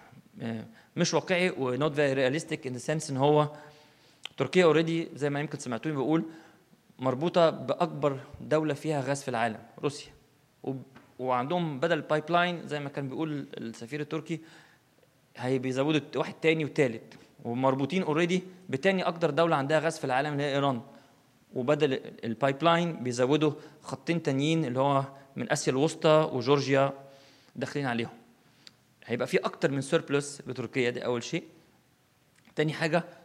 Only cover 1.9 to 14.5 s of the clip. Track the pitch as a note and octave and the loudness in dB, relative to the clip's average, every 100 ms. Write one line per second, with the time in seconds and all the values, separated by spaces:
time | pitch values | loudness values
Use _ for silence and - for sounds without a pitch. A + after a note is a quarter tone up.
1.9 | C#3+ C#3+ C3+ B2+ D3+ - D3+ B2+ B2 - | 2 2 2 2 0 -4 -8 -8 -8 -4
2.9 | D#3 - C3+ C#3+ D3+ D3 - - - - | -4 -2 2 6 6 4 -2 -20 -20 -20
3.9 | _ _ _ - - C3 F#3 F3 D3+ E3 | _ _ _ -12 -4 0 6 6 6 4
4.9 | E3 D#3+ C3 C#3+ C#3+ D3 C#3 B2 A#2 D#3 | -2 -4 -4 -4 -4 -6 -8 -6 -6 -4
5.9 | D3 B2+ D#3+ E3 - - _ _ _ _ | -2 2 2 0 -8 -20 _ _ _ _
6.9 | - B2+ C3 E3+ F3 E3 B2 B2+ - F3 | -6 -2 -2 0 4 4 2 -2 -2 -2
7.9 | D3+ C#3+ C3+ B2+ - A#2+ D#3 D#3 C#3 D#3 | 0 -2 -2 -10 -12 -2 0 0 -4 -2
8.9 | D3+ C3 C#3 - A#2+ A#2 G#2+ - - D3 | -2 -2 -4 -4 -2 -2 -2 -12 -6 -4
9.9 | - - - _ _ _ _ - C3+ B2+ | -4 -12 -20 _ _ _ _ -8 -8 -10
10.9 | - - - B2+ B2 C3+ F3+ E3 C3+ E3 | -20 -20 -8 -2 0 0 0 -2 -2 0
11.9 | D#3+ - D3+ D3+ F3 F3 E3+ C#3+ D3 C#3+ | 0 0 -2 0 0 2 -2 -6 -6 -6
12.9 | C#3+ C#3 B2 D#3+ D3 C#3 - A#2 A2+ A#2 | -6 -6 -4 -4 -6 -8 -10 -10 -10 -10
13.9 | D3 D3 D#3+ D3 D#3+ - | -8 -6 -8 -6 -10 -10